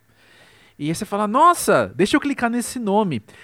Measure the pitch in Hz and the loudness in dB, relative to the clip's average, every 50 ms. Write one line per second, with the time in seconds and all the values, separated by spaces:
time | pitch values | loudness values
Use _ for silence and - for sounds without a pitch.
0 | _ _ _ _ _ _ _ _ _ _ _ _ _ _ _ - 143 151 160 - | _ _ _ _ _ _ _ _ _ _ _ _ _ _ _ -8 -6 -6 -6 -6
1 | 214 - 202 202 214 202 220 277 320 349 349 - - - 185 135 107 92 110 123 | -6 -6 -4 -4 -2 0 2 4 4 4 4 2 2 2 2 2 2 0 0 -2
2 | 190 - - 285 - 285 277 - 240 233 233 240 226 - - 254 226 202 196 214 | 0 2 2 0 0 0 -4 -2 -2 -2 -2 -4 -6 -6 -8 -6 -2 0 0 2
3 | 214 180 143 110 - - - - | 0 0 -2 -6 -8 -12 -20 -20